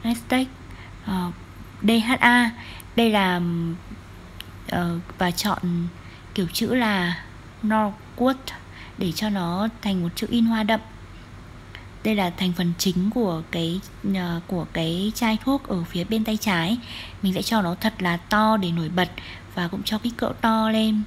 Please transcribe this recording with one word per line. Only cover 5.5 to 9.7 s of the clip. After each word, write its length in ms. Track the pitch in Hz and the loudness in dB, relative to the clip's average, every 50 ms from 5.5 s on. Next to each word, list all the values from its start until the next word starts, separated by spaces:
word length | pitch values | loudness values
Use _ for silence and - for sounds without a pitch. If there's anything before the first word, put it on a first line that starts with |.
| 190 - - 180 175 170 170 175 - - - - - - - - - | 0 0 0 0 0 0 0 -2 -6 -10 -18 -18 -18 -18 -18 -6 -2
kiểu 140 | - 185 165 - | -2 -2 0 0
chữ 220 | - 233 220 233 | -2 0 2 2
là 480 | 254 240 214 208 190 175 175 175 - - - - - - - - - - | 2 2 2 2 2 0 0 -2 -4 -8 -14 -16 -18 -18 -18 -14 -4 0
Norwood 720 | 214 220 220 214 208 196 - - - - - 240 254 269 262 - - - - - - - - - - - - | 2 4 4 4 2 -2 -6 -14 -18 -4 2 2 2 2 0 -4 -12 -12 -12 -16 -16 -16 -16 -16 -16 -6 -4
để 140 | 190 180 | -2 -2
cho 180 | 160 - - 214 | 0 0 -2 0
nó 380 | 202 196 180 170 175 185 208 226 | 0 0 0 0 0 0 0 -2